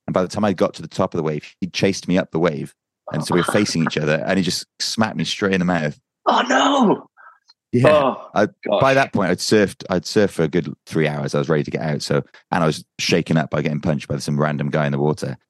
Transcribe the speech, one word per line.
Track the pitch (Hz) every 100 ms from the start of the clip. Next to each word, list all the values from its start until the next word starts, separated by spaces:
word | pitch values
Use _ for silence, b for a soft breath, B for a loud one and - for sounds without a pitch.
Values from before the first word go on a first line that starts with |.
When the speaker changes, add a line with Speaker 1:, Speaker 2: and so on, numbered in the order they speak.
| -
Speaker 1:
And |
by | 95
the | 90
time | 104
I | 104
got | 92 98 -
to |
the | 80
top | - 92
of | 90
the |
wave, | 78 76 - -
he | 90
chased | - 95 95 -
me | 90
up | -
the | 80
wave. | 82 73 - _ _ _ -
And | 76 76
so |
we | 87
were | 85
facing | 104 104 82
each | 80 -
other, | 78 78 -
and | 95
he |
just | 87 - - -
smacked | - - 110 -
me |
straight | 120 - 98
in | 95
the | 90
mouth. | 85 76 - _ _ -
Speaker 2:
Oh, | 226 247
no. | 262 269 277 208 139 - _ B B B _ -
Speaker 1:
Yeah. | 120 151
Speaker 2:
Oh, | 151 135 104 - -
Speaker 1:
I, | 104 _
Speaker 2:
gosh. | - 101
Speaker 1:
by | 131
that | 135 135
point, | 110 90
I'd | 90
surfed, | - 110 95 - -
I'd | 90
surfed | - 107 98
for | -
a | 80
good | 87 73 - -
three | 82 76
hours. | 73 71
I | 73
was | 71
ready | 78
to | 69
get | -
out. | 78 73
So, | - 76 - b b
and | 87
I | 80
was | 82 - -
shaken | - 90 78 80
up | 73
by | 80
getting | 78 76
punched | 82 71 -
by | 73
some | - 73
random | 76 71 71
guy | 76 73
in |
the | 69
water. | 73 73 71 65